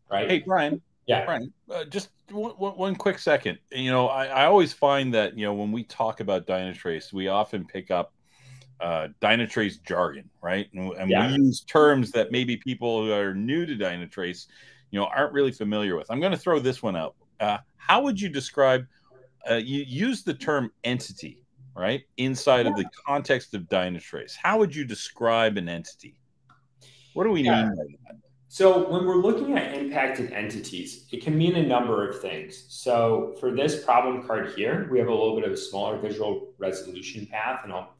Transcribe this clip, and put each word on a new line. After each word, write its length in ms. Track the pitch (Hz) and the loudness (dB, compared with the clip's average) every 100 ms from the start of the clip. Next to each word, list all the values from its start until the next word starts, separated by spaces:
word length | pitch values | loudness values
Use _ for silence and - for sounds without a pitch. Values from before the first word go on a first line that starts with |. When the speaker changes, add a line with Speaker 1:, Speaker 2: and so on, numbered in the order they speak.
| - | -4
Speaker 1:
right? 180 | 101 120 | -2 0
Speaker 2:
Hey, 100 | 180 | 0
Brian. 420 | 180 185 147 - - _ - | 2 0 0 -2 -8 _ 0
Speaker 1:
Yeah. 180 | - | 0
Speaker 2:
Brian, 280 | 170 151 123 - - | 0 -4 -6 -14 -10
uh, 160 | 175 | -8
just 260 | 156 185 - _ - | -6 -8 -8 _ -12
one, 220 | 202 226 | -8 -8
one, 200 | - 196 196 | -4 -6 -2
one 180 | 196 190 | -4 -2
quick 220 | 202 185 | -2 0
second. 400 | 165 139 98 85 _ | 2 2 0 -6 _
You 180 | 131 131 | -4 2
know, 160 | 127 123 | 2 2
I, 200 | 135 135 | 0 0
I 180 | 131 151 | 4 6
always 260 | 202 170 | 6 4
find 400 | - 143 139 131 | 2 2 4 2
that, 220 | 113 101 - | 2 2 0
you 80 | |
know, 80 | 104 | -2
when 200 | 104 104 | -2 -2
we 120 | 113 | -4
talk 360 | 113 - 113 - | -6 -4 -2 -2
about 260 | 101 95 87 | -2 -2 0
Dynatrace, 680 | 92 92 82 87 80 - | -2 -4 -6 -6 -6 -6
we 160 | 98 95 | -4 0
often 360 | 98 107 101 | 0 0 -4
pick 260 | 85 92 92 | -8 -10 -2
up, 240 | 87 85 _ _ _ - - - - | -2 -2 _ _ _ -20 -20 -20 -8
uh, 280 | 85 82 78 - | -4 -4 -4 0
Dynatrace 600 | 107 117 110 117 101 - | 2 2 2 -2 -2 -4
jargon, 460 | - 87 87 69 - _ | -4 -2 -2 -4 -16 _
right? 280 | 87 95 - | -4 -4 -4
And, 200 | 92 92 | -8 -8
and 180 | 90 95 | -4 0
Speaker 1:
Yeah. 180 | 95 127 | 2 2
Speaker 2:
we 60 | |
use 260 | 135 135 120 | 4 4 2
terms 520 | - 156 147 139 113 | 2 6 6 6 2
that 180 | 117 110 | 0 0
maybe 260 | 123 123 117 | 0 -2 -4
people 480 | 131 117 117 113 | -6 -4 -2 0
who 80 | 110 | 0
are 220 | 104 98 | 0 0
new 320 | 95 113 160 165 | -2 -2 -2 -4
to 100 | 117 | -4
Dynatrace, 720 | 95 87 85 - 90 87 - - - - _ | -4 -4 -8 -8 -8 -8 -16 -20 -20 -20 _
you 100 | 101 | -4
know, 60 | 98 | -2
aren't 260 | 135 147 | 0 0
really 200 | 143 135 | 2 0
familiar 440 | 127 104 107 104 82 | 0 -2 0 0 -2
with. 120 | - | -4
I'm 100 | 123 | -2
gonna 160 | 185 160 | -2 0
throw 220 | 180 156 | 0 0
this 240 | 127 123 | 0 -2
one 140 | 110 85 | -4 -4
out. 180 | 78 - _ - | -6 -10 _ -4
Uh, 180 | 104 104 - _ | -2 -2 -8 _
how 260 | - 208 | 2 2
would 180 | 277 196 | 2 -2
you 80 | 196 | -4
describe, 580 | 139 - - 135 127 127 _ _ - - _ - | -6 -4 2 4 4 -2 _ _ -20 -20 _ -2
uh, 40 | |
you 300 | 117 120 139 135 | -2 0 -6 -4
use 360 | 135 240 226 | -2 -2 -2
the 120 | 175 | -6
term 360 | 151 - 147 123 - | -4 0 0 -2 -6
entity, 580 | 120 127 - - 71 - _ _ - | -4 -4 -6 -14 -16 -18 _ _ -18
right, 280 | 90 95 135 - - | -4 -2 -2 -6 -4
inside 500 | 131 127 147 123 120 | -2 2 4 4 4
of 80 | 101 | 0
Speaker 1:
Yeah. 80 | |
Speaker 2:
the 60 | 92 - - | -4 -8 -4
context 480 | 143 135 127 - | -2 0 -2 -2
of 80 | 101 | -10
Dynatrace. 720 | 82 95 90 90 - 69 - - | -2 0 0 -4 -10 -12 -12 -4
How 180 | 180 220 | 0 2
would 160 | 196 | 2
you 100 | 147 | 0
describe 720 | 127 104 - - 117 113 110 101 | -8 -8 -12 -2 2 4 4 2
an 120 | 85 | -4
entity? 520 | 85 - - - - _ _ _ _ _ _ - - _ | -8 -10 -18 -20 -20 _ _ _ _ _ _ -20 -20 _
What 100 | 160 | -2
do 60 | 220 | 0
we 120 | 175 | 2
Speaker 1:
Yeah. 220 | 127 113 | 4 4
Speaker 2:
mean 120 | 110 87 | 2 -2
by 60 | 73 71 - | -8 -14 -20
that? 100 | - _ _ _ | -20 _ _ _
Speaker 1:
So 380 | - 190 180 - | 6 8 8 4
when 160 | 180 185 | 0 2
we're 100 | 180 | 4
looking 400 | 202 - 277 - | 4 2 2 0
at 180 | - | -2
impacted 560 | 143 139 139 135 127 - | -4 -4 0 -2 -2 -6
entities, 760 | 104 110 110 - 92 - - - | -6 -6 -8 -10 -10 -10 -14 -12
it 120 | 123 | -8
can 160 | 156 156 | -2 2
mean 180 | 170 175 | 4 4
a 100 | 139 | 4
number 400 | 123 117 104 98 | 2 2 0 0
of 140 | - | -4
things. 460 | 92 - - - - | -8 -8 -12 -18 -18
So 680 | - 127 117 117 110 - - | -6 0 4 4 2 -2 -4
for 100 | 123 | -2
this 320 | 123 143 - | 0 0 0
problem 440 | - 120 127 127 - | 2 4 4 -2 -4
card 240 | 107 98 | -4 -4
here, 360 | 98 110 170 - | -4 -2 -2 0
we 80 | 127 | 0
have 100 | 117 | 2
a 20 | |
little 240 | 110 110 110 | 2 0 0
bit 100 | 104 | -2
of 60 | |
a 40 | 92 | -4
smaller 400 | - 98 107 104 | -6 -6 -4 -4
visual 560 | 104 104 107 98 - - | -6 -4 -4 -4 -8 -8
resolution 640 | 95 92 92 90 95 107 | -6 -6 -10 -14 -14 -12
path, 360 | 104 107 117 131 | -10 -6 -6 -6
and 80 | 101 | -8
I'll 220 | 92 - _ | -10 -12 _